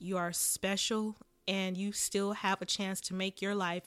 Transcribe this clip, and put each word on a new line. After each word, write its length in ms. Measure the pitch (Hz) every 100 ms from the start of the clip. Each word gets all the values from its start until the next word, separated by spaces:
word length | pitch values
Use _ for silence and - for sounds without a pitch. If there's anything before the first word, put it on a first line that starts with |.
You 160 | 175 185
are 160 | 175
special, 800 | 170 - - 190 196 - 220 214 214 - _ -
and 280 | 190 190
you 180 | 185 202
still 400 | 202 - 196 202
have 280 | 208 196 190
a 60 | 180
chance 340 | - 190 190
to 120 | -
make 260 | 185 190 190
your 140 | 190
life 300 | 202 180 175